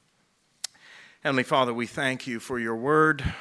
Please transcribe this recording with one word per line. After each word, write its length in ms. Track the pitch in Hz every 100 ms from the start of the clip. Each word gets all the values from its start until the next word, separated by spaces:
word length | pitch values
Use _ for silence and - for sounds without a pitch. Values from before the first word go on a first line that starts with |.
| _ _ _ _ _ _ - _ - - - _
Heavenly 200 | 151 135
Father, 300 | 123 147 127
we 140 | 117 117
thank 400 | - 139 131 -
you 120 | 117
for 200 | - 127
your 180 | 113 113
word. 480 | 127 156 156 147 - -